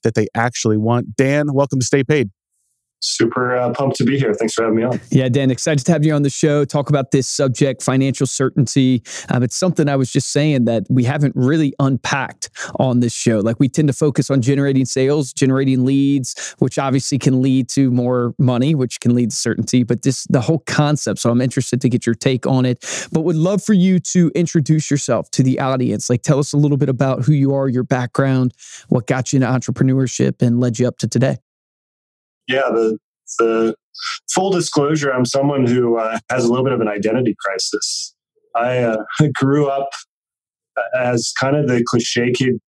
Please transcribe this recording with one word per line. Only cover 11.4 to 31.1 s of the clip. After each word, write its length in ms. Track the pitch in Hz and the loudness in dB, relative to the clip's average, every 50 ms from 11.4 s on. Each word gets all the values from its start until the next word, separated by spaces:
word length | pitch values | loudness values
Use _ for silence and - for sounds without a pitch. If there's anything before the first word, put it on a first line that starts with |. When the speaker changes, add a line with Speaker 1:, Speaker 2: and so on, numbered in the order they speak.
| 123 131 156 160 156 139 - - | 0 2 2 2 0 -2 0 0
Speaker 3:
unpacked 720 | 139 135 139 - - - - 139 127 - - _ - - _ - - - - | 0 0 0 -2 -2 -4 -4 -4 -4 -6 -8 _ -16 -16 _ -14 -14 -12 -2
on 240 | - 131 131 120 123 | -2 0 2 2 2
this 120 | 120 117 | 2 0
show. 280 | - - - 123 113 107 | -2 0 0 0 2 2
Like, 200 | 98 117 - - | 0 0 0 0
we 100 | 143 127 | 0 0
tend 180 | - - 156 | 2 0 0
to 60 | 143 135 | 0 0
focus 360 | - 160 151 127 - 135 - | 0 -2 0 0 0 0 0
on 140 | 139 135 113 | 0 0 2
generating 420 | 131 139 139 139 139 135 131 131 | 2 0 2 0 2 2 0 0
sales, 480 | 120 - 135 131 135 147 156 139 131 - | 0 0 0 2 2 2 0 -2 -4 -2
generating 500 | - 139 131 131 131 135 131 131 127 127 | 0 2 2 2 2 2 2 2 2 2
leads, 680 | 131 139 139 139 139 143 139 131 - - - - - - _ | 2 2 2 2 2 2 0 -2 -4 -10 -10 -12 -14 -2 _
which 180 | 143 131 - | 0 0 0
obviously 400 | - 139 135 127 139 - - 147 | -2 -2 0 0 0 0 -2 -4
can 240 | 127 - 139 131 127 | 0 2 2 2 2
lead 280 | 131 135 131 131 127 - | 2 2 2 0 0 0
to 200 | - 143 135 131 | 0 2 2 2
more 460 | 123 123 123 123 127 123 120 120 - | 2 2 0 0 0 0 -2 -2 -2
money, 380 | - 135 123 123 117 127 151 165 | 0 0 2 2 2 2 2 2
which 240 | 139 127 120 - - | 0 0 -2 -4 -2
can 160 | - 120 120 | 0 2 2
lead 160 | 123 123 107 | 2 2 0
to 40 | - | -2
certainty, 460 | - - 117 110 - 107 - - 127 | -4 -2 -2 -2 -2 -2 0 0 0
but 220 | 123 110 120 110 - | 2 0 -2 -2 0
this, 240 | 135 131 - - - | -2 -2 -2 -4 -2
the 120 | - 135 | -2 0
whole 180 | 110 - 165 - _ | 2 0 -2 -2 _
concept. 540 | - - - 151 147 151 135 - 110 98 - | -2 0 0 2 2 0 -2 -2 -4 -4 -2
So 100 | - 120 | 0 0
I'm 100 | 117 120 | 0 2
interested 400 | 123 127 - 135 123 - - - | 0 0 -2 -2 -2 -2 -4 0
to 80 | - 123 | 0 0
get 160 | 117 120 - | 0 0 0
your 80 | 117 117 | -2 -4
take 320 | - - 135 131 123 - | 0 0 -2 -2 0 -2
on 200 | 131 135 127 127 | 0 0 0 0
it, 200 | 127 123 _ - - - - - - | 0 -2 _ -6 -12 -10 -10 -10 -4
but 100 | - 160 | -4 -2
would 140 | 160 180 165 | 0 0 0
love 280 | 160 160 180 208 190 - | 2 2 2 0 0 0
for 100 | - 214 | 2 2
you 240 | 185 175 190 185 180 - - | 4 4 4 2 0 0 0
to 200 | - 180 175 151 - | 0 2 2 2 2
introduce 560 | 165 175 160 - 170 135 - 156 151 147 - | -2 -2 0 0 0 2 2 2 0 2 0
yourself 400 | 147 143 - - 120 101 76 - | -2 -2 0 -2 -2 -2 -2 -2
to 100 | - - | 0 2
the 180 | 131 131 131 - | 2 2 2 0
audience. 480 | 135 131 135 131 123 117 104 - - | 0 -2 0 0 0 0 -2 -2 0
Like, 140 | - 123 123 | -2 -2 0
tell 160 | - - 147 | 2 2 2
us 160 | 135 147 - - | 2 2 0 2
a 40 | |
little 200 | 147 147 147 147 | 2 2 2 2
bit 100 | 135 147 | 0 0
about 380 | 135 131 117 143 135 131 - 123 | -2 0 0 0 0 0 0 2
who 80 | 143 151 | 2 2
you 180 | 139 139 139 135 | 2 2 2 0
are, 120 | 139 135 | 0 0
your 140 | 139 120 123 | 0 0 -2
background, 720 | 127 - 135 127 123 117 - - 139 135 131 131 127 127 _ _ - - - - - - | -2 -2 -2 -2 -2 -2 0 0 2 2 2 2 2 0 _ _ -20 -20 -20 -20 -2 0
what 180 | - 131 117 | 0 0 2
got 260 | - 139 127 120 - - | 0 -2 -2 0 0 0
you 40 | |
into 100 | 135 131 | 2 2
entrepreneurship 960 | 113 127 123 - - - - 131 131 131 135 131 120 - - 131 131 123 _ 123 | 2 0 -2 -2 -4 -2 0 2 2 2 2 0 -2 0 0 0 0 2 _ 0
and 160 | 120 117 120 | 2 2 2
led 180 | 127 123 113 | 0 0 0
you 100 | 117 123 | 0 -2
up 120 | 120 - - | -2 -2 -4
to 80 | - | -8
today. 300 | 113 | -2